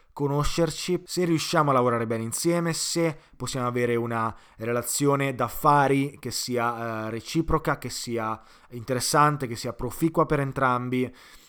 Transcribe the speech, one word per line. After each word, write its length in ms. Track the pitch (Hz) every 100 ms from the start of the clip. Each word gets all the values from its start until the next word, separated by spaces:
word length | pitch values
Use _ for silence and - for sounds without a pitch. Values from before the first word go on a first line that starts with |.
| _ -
conoscerci, 880 | 143 143 147 - 165 - - 175
se 220 | 180 175 180
riusciamo 420 | 160 - 170 147
a 60 |
lavorare 320 | 131 123 117 113
bene 160 | 113
insieme, 500 | 113 - 170 170 170
se 460 | 156 - 170 165 147 - -
possiamo 300 | 123 135 123
avere 300 | 123 120 117
una 380 | 117 117 113 - - -
relazione 800 | 113 120 117 - 143 139 139
d'affari 800 | 123 120 - 151 143 135 139 139 -
che 120 | 123
sia, 800 | - - 120 120 117 117 110 110
eh, 20 |
reciproca, 640 | 113 - 165 160 156 160 139
che 140 | 127
sia 500 | - - 113 110 110 - - -
interessante, 760 | 123 113 123 - 156 147 143 123
che 100 | 113
sia 180 | 120
proficua 500 | - 123 - 165 165
per 160 | 143 147
entrambi. 760 | 139 131 131 123 123 127 123 - - -